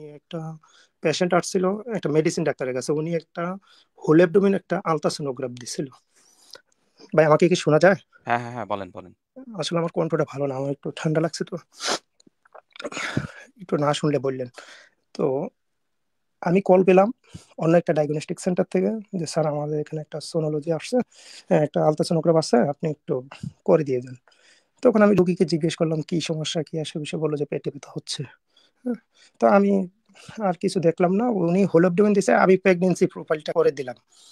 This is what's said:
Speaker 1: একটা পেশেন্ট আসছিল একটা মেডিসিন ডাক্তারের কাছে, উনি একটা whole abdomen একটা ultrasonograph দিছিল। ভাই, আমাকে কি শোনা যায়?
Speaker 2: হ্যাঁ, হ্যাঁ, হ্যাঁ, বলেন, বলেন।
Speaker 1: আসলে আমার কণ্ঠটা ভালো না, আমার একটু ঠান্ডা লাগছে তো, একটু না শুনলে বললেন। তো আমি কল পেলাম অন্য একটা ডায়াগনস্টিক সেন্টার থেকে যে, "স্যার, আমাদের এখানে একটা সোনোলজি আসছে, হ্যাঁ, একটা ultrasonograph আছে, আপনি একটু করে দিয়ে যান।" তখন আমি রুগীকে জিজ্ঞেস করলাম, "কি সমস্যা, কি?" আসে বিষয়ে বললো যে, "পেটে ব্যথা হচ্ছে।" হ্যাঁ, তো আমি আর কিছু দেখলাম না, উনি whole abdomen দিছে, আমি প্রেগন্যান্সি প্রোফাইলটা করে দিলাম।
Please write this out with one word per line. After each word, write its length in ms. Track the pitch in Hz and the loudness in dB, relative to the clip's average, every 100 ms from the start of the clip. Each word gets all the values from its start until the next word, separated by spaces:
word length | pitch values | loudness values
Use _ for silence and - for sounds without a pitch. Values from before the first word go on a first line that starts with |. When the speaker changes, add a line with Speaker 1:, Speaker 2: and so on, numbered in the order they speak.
| 151 | -18
Speaker 1:
একটা 300 | 147 - 165 160 160 _ _ _ _ | -20 -14 -12 -12 -14 _ _ _ _
পেশেন্ট 280 | 165 147 180 | -2 0 0
আসছিল 320 | 175 - 185 185 214 233 | 0 0 -2 -2 -4 -6
একটা 160 | 196 156 | -8 -2
মেডিসিন 340 | 151 160 165 | 0 0 0
ডাক্তারের 300 | 147 - 131 | -4 -4 -4
কাছে, 180 | 127 123 | -4 -4
উনি 200 | 151 160 170 | -4 -4 -6
একটা 280 | - - 175 190 _ _ _ _ | -8 -10 -8 -10 _ _ _ _
whole 180 | - 156 | 4 6
abdomen 300 | 180 190 196 196 | 6 4 2 0
একটা 200 | - 165 175 | -2 -6 -2
ultrasonograph 680 | 156 - - 143 123 131 | -2 -2 -4 -6 -6 -8
দিছিল। 340 | 123 120 - 139 - _ _ _ _ _ - _ _ _ _ - | -10 -12 -10 -10 -12 _ _ _ _ _ -20 _ _ _ _ -2
ভাই, 120 | 156 156 | 2 4
আমাকে 200 | 151 175 | 6 4
কি 60 | 156 | 2
শোনা 240 | - 151 | 2 4
যায়? 180 | 175 175 _ _ - | 6 4 _ _ -4
Speaker 2:
হ্যাঁ, 140 | 120 | -4
হ্যাঁ, 140 | 120 | -4
হ্যাঁ, 120 | 123 101 | -10 -6
বলেন, 240 | 101 92 | -6 -8
বলেন। 200 | 92 90 95 _ - 262 202 | -14 -18 -20 _ -20 -14 -10
Speaker 1:
আসলে 220 | 147 170 | -6 -4
আমার 120 | 165 | -4
কণ্ঠটা 340 | - 165 156 151 | -4 -2 -2 -4
ভালো 160 | 135 143 | -4 -6
না, 60 | 131 | -4
আমার 160 | 139 | -6
একটু 160 | 143 - - | -8 -10 -6
ঠান্ডা 240 | 165 156 | -2 0
লাগছে 220 | 160 - | -2 -4
তো, 120 | 175 175 - - - - _ _ _ _ _ - _ - - - - - - - - _ | -10 -12 -14 -10 -6 -6 _ _ _ _ _ -20 _ -16 -12 -10 -8 -6 -8 -10 -20 _
একটু 160 | 180 165 | -6 -2
না 120 | 147 | -2
শুনলে 260 | 143 156 143 | -2 -2 -2
বললেন। 300 | 135 131 123 - - - _ _ _ - | -2 -6 -8 -14 -20 -20 _ _ _ -6
তো 100 | 143 131 170 - _ _ _ _ _ _ _ _ | -4 -2 -6 -12 _ _ _ _ _ _ _ _
আমি 180 | 175 185 | 0 2
কল 200 | 196 185 | 4 4
পেলাম 260 | 190 185 202 - _ - _ - | 6 6 4 0 _ -20 _ -4
অন্য 160 | 165 175 | 2 2
একটা 160 | - | 2
ডায়াগনস্টিক 440 | 151 147 151 - - | 0 -2 -4 -6 -6
সেন্টার 260 | - 180 147 | -4 -2 -2
থেকে 240 | 185 190 220 202 | -2 -2 -4 -8
যে, 120 | 190 156 | -8 -4
"স্যার, 180 | 165 156 | -2 -2
আমাদের 300 | 147 147 151 | -2 -4 -6
এখানে 200 | 147 156 | -6 -8
একটা 160 | 151 156 | -10 -12
সোনোলজি 500 | - 170 156 151 151 | -8 -4 -2 -4 -4
আসছে, 260 | 156 - 254 - _ - - - | -4 -2 -2 -2 _ -20 -16 0
হ্যাঁ, 160 | 170 | 2
একটা 160 | 151 175 | 2 2
ultrasonograph 560 | 156 151 165 165 165 160 | 2 2 0 0 2 2
আছে, 200 | 151 240 147 | 2 2 2
আপনি 180 | 143 160 | -2 -6
একটু 240 | - - 135 135 - - - | -6 -6 -6 -6 -14 -14 -6
করে 200 | - 170 | 2 2
দিয়ে 180 | 139 127 | 2 -4
যান।" 160 | 127 127 _ _ _ _ _ _ | -6 -14 _ _ _ _ _ _
তখন 160 | 254 220 | 2 6
আমি 120 | 208 196 | 6 6
রুগীকে 300 | 180 175 165 | 2 2 0
জিজ্ঞেস 300 | 165 160 - | 0 -2 -2
করলাম, 240 | 160 160 | -2 -2
"কি 160 | - 170 | -4 -4
সমস্যা, 380 | - 156 151 170 | -4 -6 -6 -6
কি?" 120 | 147 165 | -6 -6
আসে 160 | 151 165 | -8 -8
বিষয়ে 220 | 147 165 | -8 -4
বললো 140 | 156 147 | -4 -4
যে, 80 | 143 | -4
"পেটে 240 | 143 156 | -6 -8
ব্যথা 200 | 139 - | -10 -12
হচ্ছে।" 280 | 156 - - 135 _ _ _ _ _ 247 | -14 -10 -10 -10 _ _ _ _ _ -8
হ্যাঁ, 140 | 233 _ _ _ - | -8 _ _ _ 0
তো 40 | 226 | 4
আমি 240 | 202 202 196 185 _ _ _ - - | 4 4 0 -2 _ _ _ -20 -6
আর 160 | 202 175 | -4 -2
কিছু 200 | 196 185 | -2 0
দেখলাম 320 | 165 160 175 | 0 2 2
না, 120 | 196 247 202 | 2 0 0
উনি 240 | 170 180 196 | 0 2 4
whole 220 | - 180 | 4 4
abdomen 260 | 175 208 | 4 4
দিছে, 200 | 202 - | 4 4
আমি 220 | - - 190 | 4 6 4
প্রেগন্যান্সি 480 | 190 175 185 170 180 | 4 2 2 2 0
প্রোফাইলটা 440 | 180 156 156 156 | -2 -6 -4 -2
করে 180 | 170 160 | 0 2
দিলাম। 260 | 143 127 120 _ _ - | 0 -6 -12 _ _ -20